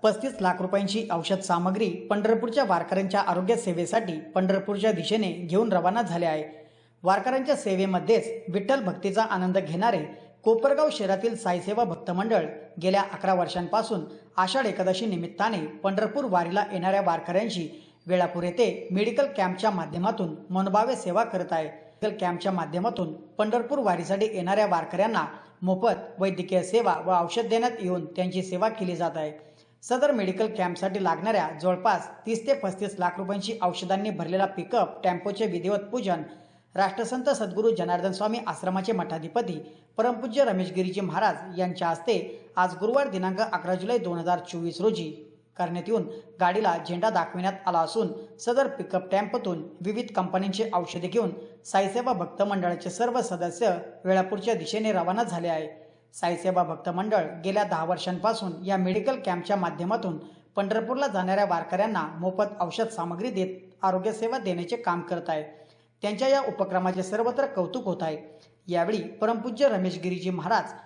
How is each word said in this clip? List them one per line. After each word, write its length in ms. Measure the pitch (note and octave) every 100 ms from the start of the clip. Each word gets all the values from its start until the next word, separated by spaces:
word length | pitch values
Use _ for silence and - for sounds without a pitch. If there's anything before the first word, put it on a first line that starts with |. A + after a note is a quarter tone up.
पस्तीस 300 | A3 G#3 C4+ -
लाख 200 | F#3+ F3
रुपयांची 460 | F#3 G3 G3 G3+ A3+
औषध 280 | E3+ E3 F#3+
सामग्री 500 | - E3+ F3+ G3 G#3+
पंढरपूरच्या 760 | E3+ - G#3 G#3+ A3+ A#3+ A3+
वारकऱ्यांच्या 560 | A#3+ E3+ E3 F#3+ G3 G3+
आरोग्य 360 | G3+ F3 F#3 A#3
सेवेसाठी 580 | G#3+ E3+ E3+ A3 F#3+
पंढरपूरच्या 800 | D#3 - F#3 F#3 F#3+ F#3+ G3+ A3
दिशेने 360 | F#3 - A3 G3
घेऊन 460 | E3 F3 F3+ A3+
रवाना 280 | F#3 E3+ G#3+
झाले 240 | G3+ E3+ E3+
आहे. 180 | D#3 D3+ - - _ _ _
वारकऱ्यांच्या 520 | F3 G3 A3+ C4 C4 C#4
सेवेमध्येच 880 | G#3+ F#3+ F#3+ F#3 D#3+ A#3 - - -
विठ्ठल 340 | F3+ G3 C#4
भक्तीचा 400 | G3 E3 G3 F#3+
आनंद 340 | A3 F#3+ F#3 F#3
घेणारे 420 | D#3 E3+ A3 G3 D3+ - - -
कोपरगाव 460 | - A3+ C4+ C#4 D4+
शहरातील 440 | - G3 F#3+ A3+ A3
साईसेवा 480 | F#3+ F3+ F3+ G#3+
भक्त 280 | A3 E3 -
मंडळ 340 | F3 A3 A3 D#3 - - -
गेल्या 200 | F3 G3
अकरा 320 | G3 - F#3+
वर्षांपासून 680 | F#3+ E3+ F3+ F3 G#3+ A3 G#3 D3+ - - -
आषाढ 280 | F#3 C4 A3+
एकादशी 400 | E3+ F#3 F#3 A3+
निमित्ताने 520 | F3+ E3+ - G#3 G#3
पंढरपूर 680 | D3+ - G3 F#3+ G#3+ C4 C4
वारीला 380 | F3+ E3+ G3 G3+
येणाऱ्या 280 | F#3+ F3+ G3
वारकऱ्यांची 680 | F3+ E3 D3+ F3+ A3+ F3+ D#3 - - _ -
वेळापूर 360 | F3+ F3 F3
येथे 440 | F3 F3 A3 - -
मेडिकल 340 | F3+ A3 A#3 C#4 -
कॅम्पच्या 340 | F#3 F3+ A3
माध्यमातून 640 | F#3+ D#3 E3+ F#3+ - F3 D#3 -
मनोभावे 460 | F#3 G3 G3+ A#3 B3
सेवा 280 | F#3 F3+
करत 300 | A3+ F#3+ F3+
आहे. 140 | E3 D#3
मेडिकल 500 | - - - G#3+ G3
कॅम्पच्या 320 | F3+ E3+ G3
माध्यमातून 640 | F#3 D#3+ E3+ G#3+ - E3+
पंढरपूर 680 | D#3 - - G#3+ A#3+ A#3 C#4+
वारीसाठी 460 | G#3+ F3 D#3+ G3 A3
येणाऱ्या 320 | G#3 F3 G3+ G#3
वारकऱ्यांना 600 | E3+ E3 F3 G3+ G#3+ D3 - - -
मोफत 320 | F3+ F#3 A#3 F3+ - -
वैद्यकीय 420 | G3 F#3 F#3 F#3
सेवा 300 | E3 A3+ G#3+ D#3+ E3
व 180 | F3+
औषध 180 | E3+ A#3
देण्यात 300 | A3 A3+ A#3+ A3+
येऊन 260 | F#3 F3+ D#3
त्यांची 360 | - F3+ F#3
सेवा 280 | F#3 F#3 G#3+
केली 260 | - F#3 E3+
जात 160 | E3+ D#3+
आहे. 160 | D3+ D3+ - - _ _
सदर 280 | - B3 D4
मेडिकल 360 | C4 F#3+ F#3 G#3+ -
कॅम्पसाठी 460 | F3+ F3 F#3+ F#3+
लागणाऱ्या 440 | F#3 D#3+ G3+ G#3+ D#3 D3+
जवळपास 480 | F3+ F3+ F#3 F#3 - - -
तीस 220 | A3+ A3+
ते 60 |
पस्तीस 420 | C#4 G3 F#3 G3+ -
लाख 100 | F3 F3+
रुपयांची 360 | F#3 G3+ F#3+ A3
औषधांनी 480 | F3+ - F3 F#3+ G#3+
भरलेला 360 | E3+ E3 F#3 F#3+
पिकअप 580 | F#3+ F3 A#3+ F3+ -
टेम्पोचे 420 | F#3 F3+ G3+ G3+ A3
विधिवत 400 | F3 E3+ G3+ G3+
पूजन 300 | B3 F#3+ E3+ D3+ - - _ _ -
राष्ट्रसंत 540 | F#3+ F#3+ A3+ B3+ B3+
सद्गुरू 420 | C4+ G3+ F3 A3
जनार्दन 400 | F3+ F3 F3 F#3
स्वामी 260 | F#3+ G#3 A#3 A3+
आश्रमाचे 440 | D#3 F3+ F#3+ F#3+
मठाधिपती 720 | G3 F3+ D#3+ E3 A#3+ G3+ D#3 - - _ -
परमपूज्य 480 | A3+ A#3 B3+ A#3+ B3+
रमेश 260 | F#3+ F#3 F#3
गिरीजी 260 | F#3 F3+
महाराज 580 | F#3+ D#3+ G#3 D3+ F#3+ F3
यांच्या 280 | F3+ E3+ E3+
हस्ते 580 | E3 - G#3 - - - -
आज 180 | F3+
गुरुवार 340 | E3 G#3 C4 C#4
दिनांक 340 | F#3+ F#3 F#3+
अकरा 340 | A3 F3 E3+ F#3
जुलै 220 | F#3+ B3
दोन 200 | F3+ E3+
हजार 220 | E3+ F3
चोवीस 420 | F3 F3 E3+ E3
रोजी 460 | G#3 F3+ D#3 D3+ - - _ -
करण्यात 260 | F3 F3 F3
येऊन 160 | A3 F3 - - -
गाडीला 360 | F3+ G3 G#3 E3+ E3
झेंडा 200 | F3 G#3+
दाखविण्यात 440 | F#3 E3 F3+ F#3 F#3+ -
आला 140 | E3+
असून 280 | D#3+ A3 A3+ - - -
सदर 280 | - B3 C4+
पिकअप 440 | - F3+ F#3 -
टेम्पोतून 520 | G3 G3+ - G3+ E3 D#3 -
विविध 240 | F3+ G#3+ A#3+ -
कंपन्यांची 480 | F3+ F#3 G3 F#3+ A3+
औषधे 340 | F3+ E3+ F3+ E3+
घेऊन 220 | A3 G#3+ - - - -
साईसेवा 480 | G3 G3 G#3+ B3
भक्त 280 | G#3 F3 -
मंडळाचे 480 | G3+ G3 F3 E3+ F#3
सर्व 320 | F3+ A3+ A#3+
सदस्य 500 | G#3+ F3 F3 E3+ A3+ E3+ - - F#3
वेळापूरच्या 480 | F#3+ F#3 G#3 G3+
दिशेने 380 | G#3 D#3+ G#3 A3
रवाना 320 | F#3+ F3 G3
झाले 240 | A#3 E3+ E3+
आहे. 200 | D#3+ D#3 - - _ _
साईसेवा 500 | - F3 F3 F#3 F3+
भक्त 260 | E3 E3 -
मंडळ 340 | F3 G#3 G#3+ D#3 E3+ E3+
गेल्या 180 | G3
दहा 220 | G3+ E3 E3
वर्षांपासून 640 | F3 - F3+ G#3+ A3 F#3+ - F#3
या 120 | F#3+
मेडिकल 380 | F#3 G3 A#3 C4 -
कॅम्पच्या 300 | F3 F3 G3+
माध्यमातून 640 | F3 D3+ F3 A3+ G#3 D#3 - - _ -
पंढरपूरला 520 | G3+ G#3+ A3 B3+ C#4
जाणाऱ्या 380 | F#3+ F3+ G3 G3
वारकऱ्यांना 600 | E3+ D#3+ F#3 A3 G3 D#3 D#3+
मोफत 420 | F3+ F#3+ G3+ G3+
औषध 260 | F3 F#3 A3
सामग्री 420 | G#3 E3+ F3 A#3+
देत 540 | F#3+ F#3 - - -
आरोग्य 280 | F#3+ F#3 G3
सेवा 260 | G#3 A3+ C4
देण्याचे 380 | G3 F3 F3 A#3
काम 260 | F3+ F3
करत 280 | E3 F3 E3+
आहे. 140 | D#3 D3+ - - _ _ _
त्यांच्या 260 | G#3 G#3 C4
या 120 | C#4
उपक्रमाचे 640 | B3+ G3+ F#3+ F#3 F#3 F3+
सर्वत्र 420 | F#3 G#3 A#3 A#3+ C#4
कौतुक 400 | G3 E3+ B3 F#3+
होत 120 | F3
आहे. 160 | E3+ D3+ - - - _ -
यावेळी 340 | F3 F3 G#3+
परमपूज्य 680 | E3 - G#3+ A#3 A#3+ G#3+ C#4
रमेश 300 | G#3 F#3 E3+
गिरीजी 260 | F3+ F3+ F3
महाराज 340 | F3+ D#3+ G#3+ - -